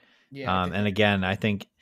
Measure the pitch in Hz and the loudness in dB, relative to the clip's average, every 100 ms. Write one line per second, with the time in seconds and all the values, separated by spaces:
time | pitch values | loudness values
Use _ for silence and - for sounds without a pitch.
0 | _ _ _ 139 127 92 90 90 104 98 | _ _ _ -10 -2 0 0 -2 -2 2
1 | 104 101 92 95 110 101 - _ | 2 2 0 0 -2 -2 -6 _